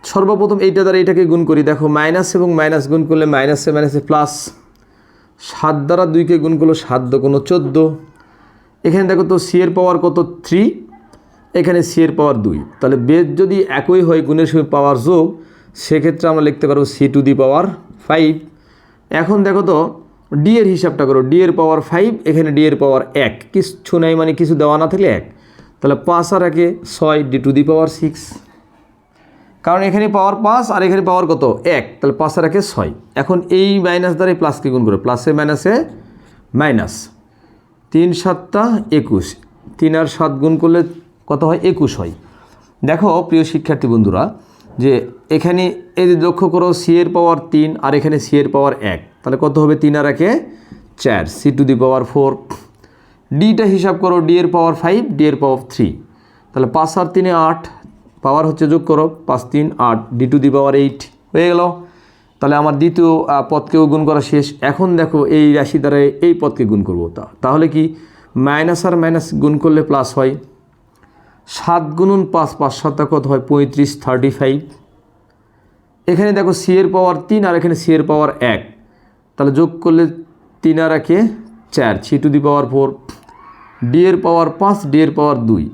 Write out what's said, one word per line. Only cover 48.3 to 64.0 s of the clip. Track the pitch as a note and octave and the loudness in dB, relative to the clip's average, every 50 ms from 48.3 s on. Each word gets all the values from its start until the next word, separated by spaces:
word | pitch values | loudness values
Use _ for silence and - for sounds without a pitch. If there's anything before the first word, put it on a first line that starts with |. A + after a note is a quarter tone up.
| - D3 | 0 0
এর | C#3 - - | 0 2 0
পাওয়ার | C#3 C#3 C#3 C3 - A2 G2+ F2+ | 0 0 0 0 -2 -6 -6 -6
এক, | D#2+ - - _ _ | -6 -10 -16 _ _
তাহলে | _ B2 C3 C3 - | _ -6 -4 -2 -2
কত | D3+ C3+ D#3 D3+ | 0 2 2 2
হবে? | D3 D3+ C3+ D#3 | 2 2 2 2
তিন | D3 D3 D3 | 0 2 2
আর | C#3+ C#3+ C3+ | 0 -2 0
একে | - D#3+ G3 A#3+ E4 - - - - - - - - - _ _ _ - | 0 0 0 0 -2 -4 -8 -20 -20 -20 -20 -20 -20 -20 _ _ _ -2
চার, | C3+ A2 F#2+ E2 D2+ - - | -2 0 0 -4 -6 -10 -2
c | - D3 C3+ C3 | -2 -2 0 2
to | C#3+ C3 | 0 0
the | C3+ A2+ | 2 2
power | B2 C3 C3 C3 B2+ A#2+ | 2 2 2 0 -2 -2
four। | - C#3+ C#3 C3+ C3 - - - - - - - _ _ _ _ _ _ _ _ _ _ _ _ B2+ C#3+ | 0 0 0 0 0 -4 -12 -18 -18 -20 -20 -20 _ _ _ _ _ _ _ _ _ _ _ _ -2 0
ডিটা | F#3 G#3+ A3 A3 A3 G3+ F#3+ | 2 2 2 2 2 2 2
হিসাব | F#3+ F3 G3 F#3 F3 F#3+ | 2 2 0 -2 0 0
করো, | F#3 F3+ F3 E3 F3 | 0 2 2 2 2
ডি | F3 F3+ | 2 2
এর | F3 F3+ F3 | 2 2 2
পাওয়ার | F3 E3 E3 D#3+ - | 2 0 0 0 -2
ফাইভ, | - E3+ F#3+ A3 A#3+ C#4 F3 C#3+ | -2 0 0 0 0 -2 0 0
ডি | D#3 D3+ | 2 2
এর | C#3 C3 | 2 0
পাওয়ার | C#3 C3+ C3 C3 C3+ - | 0 0 -2 -2 -4 -12
থ্রি, | - - B2 F2+ D2+ - - _ _ _ _ _ _ _ _ _ | -4 -2 -2 -2 -2 -10 -16 _ _ _ _ _ _ _ _ _
তাহলে | _ - C3 A#2 G#2+ | _ -2 -2 -2 0
পাঁচ | D#3+ D#3+ E3 - G3 | -2 -2 -2 -2 -4
আর | F3+ E3 - | -4 0 0
তিনে | D4 - F#3 F3 E3 D#3+ D#3+ | 0 0 2 0 2 2 0
আট, | E3+ E3 - - - - - - - - _ - _ _ - | -2 -4 -8 -20 -20 -20 -20 -20 -20 -20 _ -20 _ _ -4
পাওয়ার | C3+ C#3 D#3 D#3+ D#3+ | -2 0 0 0 0
হচ্ছে | D#3 D#3+ E3 D3 D#3 | 0 0 0 2 2
যোগ | E3 - - | 0 2 0
করো, | D#3 D3+ D#3 D#3+ D#3+ - - - | 0 0 0 -2 -4 -8 -6 -6
পাঁচ | C3+ B2 - - - | -6 -6 -6 -4 -2
তিন | D3 D3+ D#3 - - B2 A#2+ | -2 -2 -2 -2 -2 0 0
আট, | A2+ A2+ A2+ - B2+ A#2 | 0 -2 -4 -8 -4 -2
d | C3 C3 | -2 0
to | C3+ D3 C3 | 0 2 2
the | C#3+ C3+ | 2 2
power | C#3 C#3 C#3 C3+ C#3 C#3 | 2 0 2 2 2 0
eight | C#3 C3+ - - - _ _ _ _ - | 0 -2 -8 -18 -20 _ _ _ _ -2
হয়ে | D#3+ E3+ F3 | 0 2 2
গেল। | F3 F3 F3 F3+ F3 F3 - - _ _ _ _ _ _ _ _ _ _ | 2 2 0 -2 -4 -6 -16 -20 _ _ _ _ _ _ _ _ _ _
তাহলে | - C#3+ D3 D3 | -2 0 0 2
আমার | D3 D3+ C#3 C#3 | 2 0 0 2
দ্বিতীয়, | D#3 E3+ E3 F3 E3+ E3 D#3+ | 0 0 2 2 2 2 2
আহ, | D#3+ D#3+ - C#3+ C#3 C#3 - | 2 0 0 -2 -2 -2 -2
পদকেও | D#3+ D3+ - - - D#3+ D#3 D3 | -4 -4 -4 0 2 2 2 4
গুণ | C#3 D#3 | 2 0